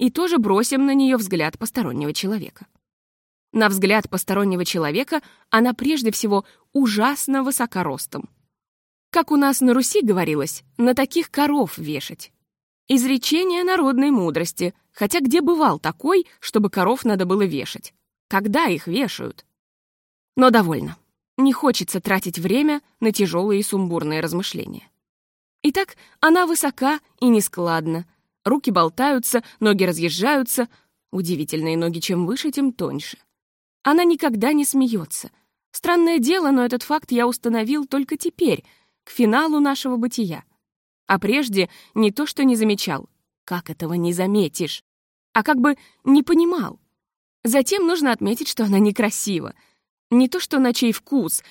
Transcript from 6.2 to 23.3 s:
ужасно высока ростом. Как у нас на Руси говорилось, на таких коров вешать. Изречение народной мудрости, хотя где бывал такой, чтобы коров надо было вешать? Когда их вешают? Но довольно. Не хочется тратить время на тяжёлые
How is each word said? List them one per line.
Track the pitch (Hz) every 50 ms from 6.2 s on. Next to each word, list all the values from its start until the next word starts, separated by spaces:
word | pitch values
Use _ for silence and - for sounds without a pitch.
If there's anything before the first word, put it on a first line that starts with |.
| - 214 202 196 190 _ _ _ _ _ -
ужасно | 277 277 233 208 208 214 262 285 277 - - 269 269 269
высока | 247 - - 247 233 - 190 175
ростом. | 160 135 143 - - - 151 - - _ _ _ _ _ _ _ _ _ _ _ _ _ _ _ _
Как | - 349 320 - 302
у |
нас | 285 285 277 269 -
на | 262 254 240
Руси | 262 254 - - 415
говорилось, | 320 214 202 185 175 165 151 151 139 - - - - _ _
на | - 233 247 254
таких | 247 - - - 339 330 - -
коров | - 285 294 294 294 247 165 - -
вешать. | 165 147 151 - - - - - - - _ _ _ _ _ _ _ _ _ _ _
Изречение | - 262 269 233 262 269 254 - - 302 330 370 370 349 349 359
народной | 359 370 359 311 262 269 240 269 294 285
мудрости, | 233 185 165 147 160 170 170 - - 180 175 - _ _ _ _
хотя | - 208 202 - 349
где | 277 254 240 349
бывал | 302 269 349 320 311 240 160 151
такой, | - 156 165 - - 285 370 381 339 _ _ _
чтобы | - - - 220 208 196
коров | - 202 180 185 240 262 -
надо | 240 208 190 190
было | 175 185 202 202
вешать? | 185 156 139 101 - - - - - _ _ _ _ _ _ _ -
Когда | - 196 202 214 202 302 330
их | 254 180 156 -
вешают? | - 170 226 277 190 - - - 117 - _ - _ _ _ _ _ _ _ _ _ _ _ _ _ _ _ _ _ -
Но | - 254 254
довольно. | 233 226 202 170 160 131 - - 160 - _ _ _ _ _ _ _
Не | - 262 277 254
хочется | - - 277 240 - 180 - - 190
тратить | - - 196 190 - 185 165 -
время | 165 185 190 254 294 311 302 - - _ _ -
на | - 226
тяжёлые | 208 - 208 180